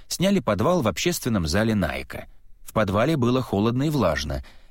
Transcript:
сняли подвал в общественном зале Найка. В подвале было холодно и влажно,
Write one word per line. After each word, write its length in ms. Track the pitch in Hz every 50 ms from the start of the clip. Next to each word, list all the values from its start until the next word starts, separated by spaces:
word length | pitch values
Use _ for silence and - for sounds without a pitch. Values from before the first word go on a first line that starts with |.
| -
сняли 320 | - - - 170 196 202 180
подвал 420 | - 110 104 90 113 170 180 175
в 60 | 127
общественном 600 | 104 90 - - 175 170 - - 139 113 98 82
зале 260 | 73 82 101 110 113 110
Найка. 540 | 101 85 71 65 67 67 - - - - - - - - - - - -
В 100 | - -
подвале 440 | 110 107 98 95 104 120 151 165
было 240 | 143 117 120 127 131
холодно 420 | 123 - - 98 107 117 123 127 143
и 60 | 160
влажно, 540 | 151 139 101 85 76 73 73 71 71 67 - - - - - -